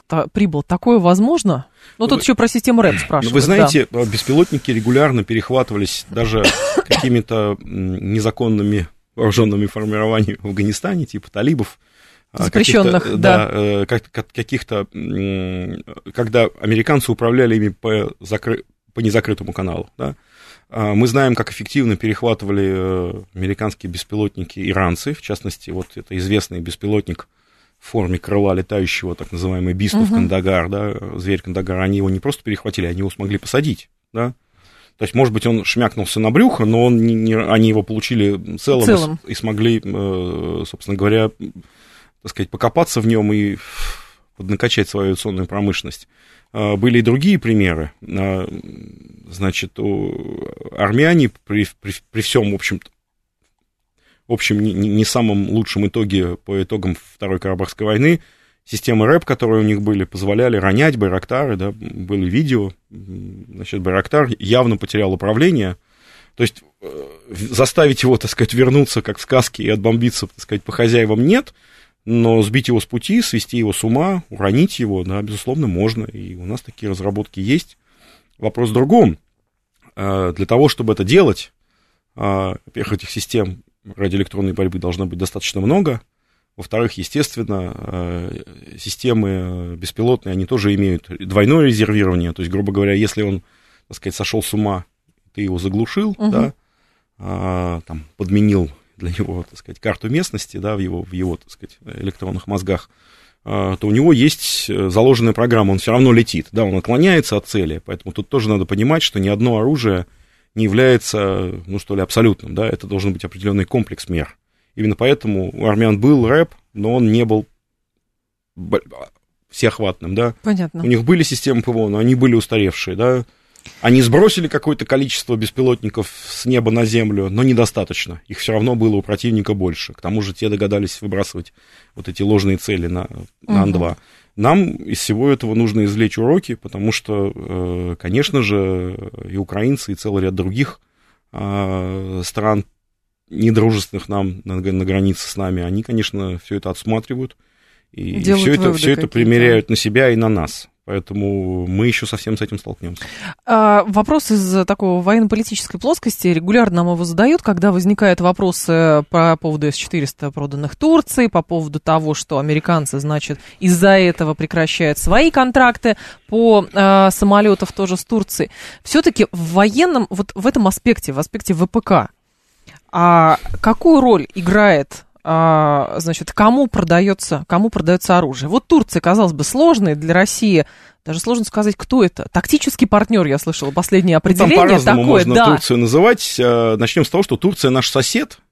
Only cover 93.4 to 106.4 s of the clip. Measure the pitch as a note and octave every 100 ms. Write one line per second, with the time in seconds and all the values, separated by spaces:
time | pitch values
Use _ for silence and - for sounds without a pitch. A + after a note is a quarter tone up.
93.4 | - _ _ _ _ - G2 - G2+ A2
94.4 | - G#2+ G#2 F#2 - _ _ _ _ -
95.4 | G2 F2+ F#2+ G2+ A2+ - G#3+ G3 G#3+ -
96.4 | C#3 - _ _ _ _ _ _ F#2+ F#2
97.4 | F#2 F2+ F2 E2+ - E2 D2+ _ F#2 G#2
98.4 | G#2+ G2+ D#2 C#2+ _ _ F2+ F2 G2+ F2+
99.4 | - - - E2+ A2 - A2 D3 F3+ G#2
100.4 | - G2 G2+ G#2 F#2 F2 F2 F2+ F#2 D#2+
101.4 | - - - _ - - G2 - F#2+ F#2
102.4 | - G2+ F#2+ F#2 - _ _ _ _ _
103.4 | G2+ G2+ F#2+ F#2+ G#2+ A2 D#3+ C3+ D3 -
104.4 | - - - G2 F#2+ F#2 B2 A#2+ A2+ A2
105.4 | A#2+ A#2 G2 F#2+ - A#2+ C3 A#2 A2+ F2